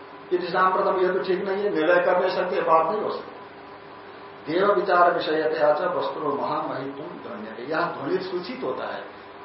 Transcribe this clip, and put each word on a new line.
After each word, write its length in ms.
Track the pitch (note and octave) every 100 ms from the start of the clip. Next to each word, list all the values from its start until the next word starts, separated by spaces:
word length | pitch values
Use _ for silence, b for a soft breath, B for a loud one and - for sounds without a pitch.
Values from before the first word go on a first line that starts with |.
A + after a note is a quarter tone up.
| - - -
इति 140 | F3+ F3
साम्प्रतम, 540 | F#3 F#3+ - F#3+ F#3
ये 120 | F#3
तो 60 | F#3
ठीक 280 | E3+ F#3 G3
नहीं 160 | G3
है, 60 | G3+
निर्णय 360 | D#3 E3 F3+ F3+
कर 200 | F3+ F#3
नहीं 100 | F#3
सकते, 260 | F#3 F#3
बात 300 | E3 D#3+ D#3
नहीं 100 | G#3+
हो 100 | -
सकती। 1400 | - - - - - - - - - - - - - C#3+
देव 180 | E3+ G3+
विचार 420 | F#3 F3+ F3+ F3
विषयतया 600 | E3 E3+ D#3 D3+ D#3+ D3
च 80 | D3
वस्तुनो 520 | F3+ C#3 - D#3+ D3+ B2+
महामहित्वं 680 | D3+ D#3 D3+ C3 C#3 C3+ E3+
गण्यते, 580 | - A#2 G#2+ A2 A2+
यहाँ 340 | C3 D#3+ E3+ -
ध्वनित 240 | C#3 F#3
सूचित 400 | - F3+ G#3 B3+
होता 300 | C#3+ - G#2+
है। 80 | - - - - -